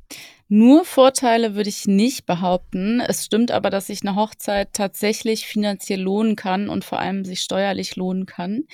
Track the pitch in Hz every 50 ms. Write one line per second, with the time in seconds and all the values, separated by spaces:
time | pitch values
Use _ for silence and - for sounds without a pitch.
0 | - - - - - - - _ _ - 208 214 226 247 277 330 359 - - 302
1 | 254 269 269 - 269 240 226 233 233 220 196 208 208 208 208 - - 208 196 196
2 | 220 262 254 - - - 180 170 190 180 185 180 - - - 185 190 208 233 247
3 | - - 185 - - - 208 214 240 240 - - - 196 190 196 190 - 208 -
4 | - 202 190 208 214 214 - - - - 202 202 196 - - - 202 190 - -
5 | 208 208 220 - - 226 220 214 - - - 214 208 208 196 190 - - 202 190
6 | 185 190 196 208 220 220 208 - - 214 185 196 208 202 - 196 - - - -
7 | - 185 190 196 190 185 185 - - - 196 190 196 202 190 190 185 - - 190
8 | 185 185 185 190 190 - - - 175 185 208 254 311 -